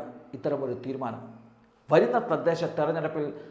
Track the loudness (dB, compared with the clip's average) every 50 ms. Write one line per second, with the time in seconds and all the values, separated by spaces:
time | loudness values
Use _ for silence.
0 | -6 -8 -12 -16 -18 -16 -14 -6 -2 -2 0 0 -2 -4 -4 -6 -6 -6 -6 -4
1 | -6 -6 -6 -8 -12 -16 -18 -20 -20 -20 -20 _ _ _ _ _ _ 4 6 6
2 | 6 6 4 2 2 2 0 2 2 2 2 2 0 -2 0 0 0 0 0 0
3 | -2 -2 -2 -2 -4 -4 -6 -10 -14 -18